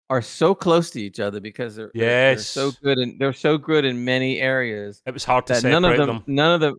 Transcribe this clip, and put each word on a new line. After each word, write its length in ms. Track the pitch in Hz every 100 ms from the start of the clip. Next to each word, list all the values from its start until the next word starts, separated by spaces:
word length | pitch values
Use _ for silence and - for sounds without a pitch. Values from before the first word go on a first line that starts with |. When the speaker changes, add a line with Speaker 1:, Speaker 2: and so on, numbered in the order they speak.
| -
Speaker 1:
are 120 | 131
so 320 | 110 - 160
close 360 | 190 175 170 165
to 100 | 127
each 200 | 101 -
other 180 | 104 101
because 380 | 104 104 120 107
they're, 140 | 110
they're, 400 | 113 113 123 131
they're 40 | 123
so 280 | 104 - 139
Speaker 2:
Yes. 100 | 123
Speaker 1:
good 160 | 143 131
and 200 | 123 -
they're 120 | 135
so 260 | 127 156 156
good 260 | 147 156
in 200 | 139 123
many 360 | 123 131 131 131
areas 640 | 131 131 120 104 101 104
Speaker 2:
It 80 | -
was 100 | 123
hard 240 | - 127 -
to 40 |
Speaker 1:
that 100 | 123
none 200 | 123 151
of 60 | 180
Speaker 2:
separate 140 | 156 143
Speaker 1:
them, 100 | 113
Speaker 2:
them. 80 | 120
Speaker 1:
none 280 | 139 156
of 60 | 170
them, 160 | 156